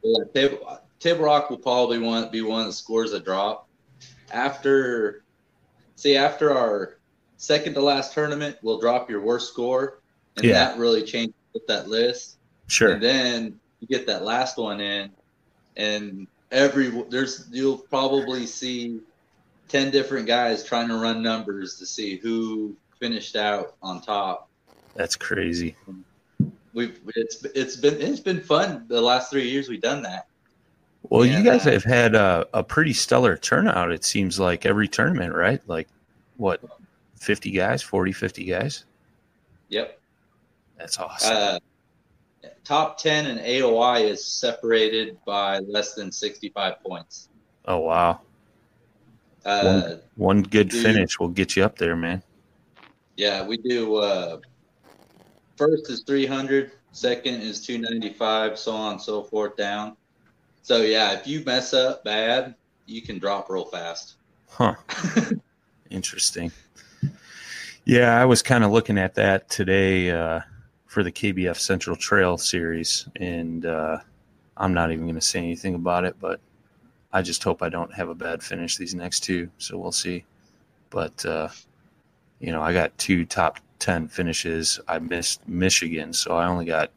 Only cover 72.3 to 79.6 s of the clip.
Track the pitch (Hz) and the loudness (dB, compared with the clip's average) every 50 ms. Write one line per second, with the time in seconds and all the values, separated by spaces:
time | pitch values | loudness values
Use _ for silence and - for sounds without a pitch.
72.3 | 87 82 - - - 90 85 82 82 82 82 - - - - - - - 92 90 | 2 0 -2 -2 -2 -2 -2 -2 -4 -4 -2 -2 -4 -4 -4 -8 -12 -8 -8 -6
73.3 | 87 85 82 82 82 82 82 82 82 80 78 78 80 80 - _ _ _ _ _ | -6 -6 -6 -6 -6 -6 -6 -4 -4 -2 -2 -4 -4 -6 -8 _ _ _ _ _
74.3 | _ _ _ _ _ - 101 95 92 87 85 82 82 80 80 82 82 80 - - | _ _ _ _ _ -2 -2 0 2 2 2 0 -2 -4 -4 -6 -6 -4 -4 -2
75.3 | - 92 85 85 85 82 - 98 90 87 85 90 87 90 90 90 - _ - 87 | -2 -2 -4 -6 -6 -6 -4 -6 -4 -2 -2 0 0 0 0 -2 -4 _ -8 -8
76.3 | 90 - _ _ _ _ _ _ _ _ _ _ _ _ _ _ - 95 90 85 | -8 -8 _ _ _ _ _ _ _ _ _ _ _ _ _ _ -2 -2 -2 0
77.3 | 85 - - 101 85 - 90 85 85 87 85 82 - 98 90 85 85 85 - 85 | -4 -4 -2 -2 -2 -2 -4 -4 -4 -6 -6 -8 -6 -8 -8 -8 -8 -10 -8 -8
78.3 | 82 78 - - 95 90 85 82 - - 90 82 95 90 87 90 - - - - | -8 -8 -8 -10 -8 -8 -6 -6 -6 -6 -6 -8 -8 -8 -8 -4 -6 -6 -2 -2
79.3 | 95 87 85 87 _ _ | -2 -4 -4 -6 _ _